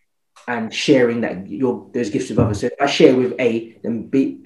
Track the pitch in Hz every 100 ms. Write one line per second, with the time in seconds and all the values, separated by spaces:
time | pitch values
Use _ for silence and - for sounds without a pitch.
0 | _ _ _ _ - 120 110 - - 135
1 | 120 117 110 90 98 - 127 107 - 123
2 | - - - - 110 104 120 - 143 -
3 | 151 127 127 117 123 113 - - - 113
4 | 92 135 135 -